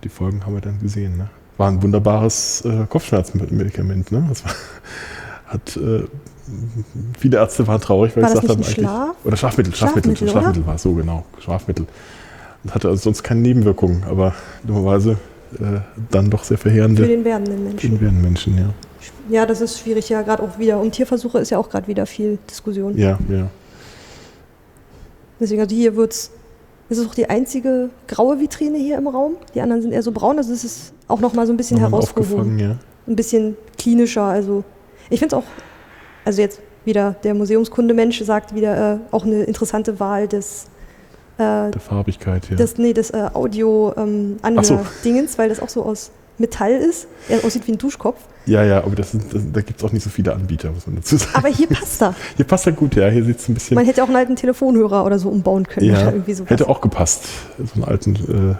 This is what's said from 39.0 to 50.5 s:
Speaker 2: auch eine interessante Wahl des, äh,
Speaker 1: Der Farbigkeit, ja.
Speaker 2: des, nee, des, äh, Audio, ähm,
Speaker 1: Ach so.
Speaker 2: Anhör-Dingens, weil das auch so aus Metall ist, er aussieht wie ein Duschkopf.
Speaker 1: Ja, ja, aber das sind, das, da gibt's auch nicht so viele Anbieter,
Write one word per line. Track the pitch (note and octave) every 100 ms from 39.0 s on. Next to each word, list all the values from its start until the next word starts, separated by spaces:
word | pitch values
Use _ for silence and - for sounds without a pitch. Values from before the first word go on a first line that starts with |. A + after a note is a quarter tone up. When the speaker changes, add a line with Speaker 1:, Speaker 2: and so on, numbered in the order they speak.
| A#3
Speaker 2:
auch | A3 G#3+
eine | G#3+
interessante | G#3 A3 A3 G#3+ G#3+ G3+
Wahl | G3 G3+ G#3
des, | G#3 G3 - - - - - - - - -
äh, | G#3+ G#3+ G#3
Speaker 1:
Der | G3+
Farbigkeit, | - G2+ G2+ G2 - F#2 -
ja. | F#2
Speaker 2:
des, | - -
nee, | A#3
des, | A3+ A3+
äh, | A3 G#3
Audio, | - B3 G#3+ A3 A3 G#3 -
ähm, | G#3+ G#3 G3+ G#3
Speaker 1:
Ach | A3 A3+
so. | G#3 G3
Speaker 2:
Anhör-Dingens, | G3 - A#3+ A#3+ D4+ -
weil | A3+
das | G#3+
auch | A#3+
so | B3
aus | A3 G#3+ - - - _
Metall | A#3 - G3+
ist, | C4 E4 E4+ - - -
er | A3+
aussieht | A3+ A3+ -
wie |
ein | A3
Duschkopf. | C4+ - G3+ E3 - - -
Speaker 1:
Ja, | G#2+
ja, | G#2 G2
aber | G2+ G2+
das | G2
sind, | A2 G#2
das, | G#2+ G#2
da | G#2+
gibt's | G#2 -
auch | A2
nicht | A2
so | G#2
viele | - F#2
Anbieter, | F#2+ F#2+